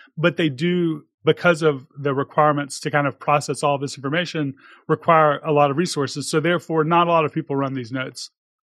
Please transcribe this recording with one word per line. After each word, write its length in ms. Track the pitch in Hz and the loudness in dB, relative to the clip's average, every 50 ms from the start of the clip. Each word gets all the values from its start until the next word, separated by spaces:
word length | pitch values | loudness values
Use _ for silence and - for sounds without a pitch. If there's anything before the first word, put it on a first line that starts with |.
| - _ _ | -20 _ _
But 200 | - 156 175 170 | -2 0 0 0
they 120 | - 175 156 | 0 -2 -2
do, 560 | 131 123 156 175 180 180 175 165 156 151 - _ _ _ - | -2 -2 -2 0 0 0 0 -2 -2 -6 -10 _ _ _ 0
because 380 | 156 156 - - 175 175 147 165 | 0 0 2 2 2 2 2 2
of 240 | 156 143 131 127 _ _ | 0 0 0 -4 _ _
the 160 | 143 135 143 135 | -6 -4 -2 -2
requirements 680 | 135 139 - - - 151 151 147 143 143 135 - - | -2 -4 -2 0 2 4 4 2 0 -2 -6 -10 -10
to 100 | - 151 | -6 -2
kind 160 | 147 147 143 | -2 0 0
of 140 | 139 127 - | -2 -4 -4
process 420 | - - 143 147 139 - 143 - - | 0 0 0 2 0 -2 -4 -2 -2
all 160 | 147 143 135 | -2 0 -2
this 180 | 139 135 - | -4 -6 -8
information, 580 | 139 127 139 135 170 180 156 - 165 147 139 131 _ - - - - _ - | -8 -8 -4 -4 -4 -4 -4 -4 -6 -6 -6 -6 _ -16 -20 -20 -10 _ -4
require 500 | 156 151 - 170 170 156 156 151 143 143 | -4 0 2 4 4 6 6 4 2 0
a 140 | - 160 151 | -2 0 2
lot 180 | 147 147 143 | 4 4 4
of 60 | 139 | 2
resources. 520 | 143 185 170 - 151 139 127 - 147 135 - | 0 -2 -2 -2 -4 -4 -4 -6 -8 -6 -2
So 120 | - 156 | -2 0
therefore, 420 | 147 170 175 165 - - 160 160 151 | 0 0 0 -2 -2 -2 -2 0 0
not 240 | 156 175 170 175 | 2 4 2 4
a 40 | 170 | 4
lot 140 | 170 165 156 | 2 2 2
of 80 | 143 - | 0 -2
people 220 | 160 151 - 139 | -6 -6 -4 -4
run 200 | 139 139 135 135 | -2 -2 -2 -4
these 180 | 135 123 110 123 | -6 -8 -8 -8
nodes. 380 | 135 131 135 - - - - _ _ _ _ _ _ | -8 -8 -8 -10 -14 -16 -16 _ _ _ _ _ _